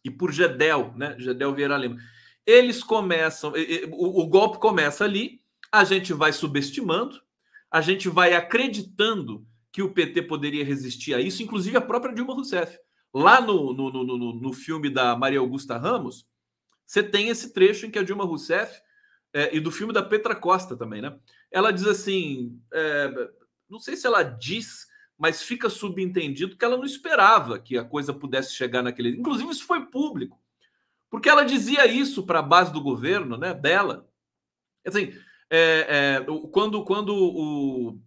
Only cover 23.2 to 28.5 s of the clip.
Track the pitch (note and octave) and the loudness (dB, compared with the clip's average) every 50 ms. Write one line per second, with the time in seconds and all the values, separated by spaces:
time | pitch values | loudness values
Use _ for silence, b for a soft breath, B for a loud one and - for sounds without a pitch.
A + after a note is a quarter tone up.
23.2 | A#2 - _ _ _ _ _ _ _ _ G3 A3 - - E4+ F4+ - B3 A3+ G3 | -8 -8 _ _ _ _ _ _ _ _ -20 -16 -12 -10 -8 -4 0 2 2 2
24.2 | D#3 C3+ A#2 A2+ A#2 C3+ G3 A#3 - - - - - b b b b b b - | 2 0 -4 -10 -8 -8 -6 -6 -8 -10 -12 -16 -18 b b b b b b -2
25.2 | D#3 D#3+ D#3+ - - - A#3+ A#3+ - G#3+ - - G3+ G3+ E3+ G3 F#3 F3+ F3+ F3+ | -2 -2 0 -2 -6 -8 -6 -4 -4 -4 -4 -6 -8 -6 -6 -4 -4 -2 -2 -2
26.2 | D#3+ C#3+ C3+ C3+ F3+ F#3 - - A#3+ A#3+ B3+ B3+ C4+ C#4 C#4 - - E4 D#4 A#3+ | -2 -2 -4 -4 -6 -6 -4 -2 0 0 0 0 -2 -6 -10 -10 -4 0 4 6
27.2 | G3 G#3 A3+ G3+ C3+ A#2 A2 F#2+ - - B2+ A#2+ A#2 - D3 D3 C#3 C#3+ C#3 - | 8 8 8 6 4 0 -4 -8 -6 -4 -2 -2 -2 -4 -6 -4 -4 -4 -6 -6
28.2 | C#3+ C3 B2+ C3 C3+ - | -6 -4 -2 -2 -2 -4